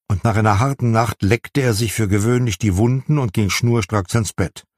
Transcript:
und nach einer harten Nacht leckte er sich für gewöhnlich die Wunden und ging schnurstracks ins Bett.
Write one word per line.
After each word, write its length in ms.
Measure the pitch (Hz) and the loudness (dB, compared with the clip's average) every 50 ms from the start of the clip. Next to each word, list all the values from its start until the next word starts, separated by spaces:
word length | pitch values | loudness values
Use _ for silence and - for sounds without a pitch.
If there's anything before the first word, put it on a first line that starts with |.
| _ | _
und 160 | - 107 90 - | -4 -4 -2 0
nach 140 | 120 98 | 0 0
einer 240 | 110 107 107 101 98 | 2 2 2 2 2
harten 320 | 131 139 139 - 120 117 113 | 2 0 -2 -2 -2 0 2
Nacht 300 | 113 120 - - - 104 | 2 0 0 -2 -2 0
leckte 380 | 95 117 - - - - 143 | 0 0 0 -2 -4 -4 -2
er 140 | 131 123 107 | 0 0 0
sich 180 | 101 120 104 - | 0 -2 -4 -2
für 140 | - 110 | -2 -2
gewöhnlich 500 | 95 104 101 101 117 123 123 123 117 95 - | 0 0 0 2 2 0 0 0 -2 -2 -2
die 180 | - 104 87 | 0 0 2
Wunden 420 | 92 110 120 131 135 - - 151 147 | 2 2 2 2 0 0 0 0 0
und 140 | 131 101 - | 0 -2 -2
ging 180 | 113 104 92 | -2 -2 0
schnurstracks 640 | - - 117 120 117 117 104 - 107 104 92 - - | -2 0 0 0 0 0 0 -2 -2 -2 -2 -2 -2
ins 180 | 117 104 - - | -2 -2 -2 -4
Bett. 320 | - 95 78 - - - _ _ | -4 -6 -6 -6 -12 -20 _ _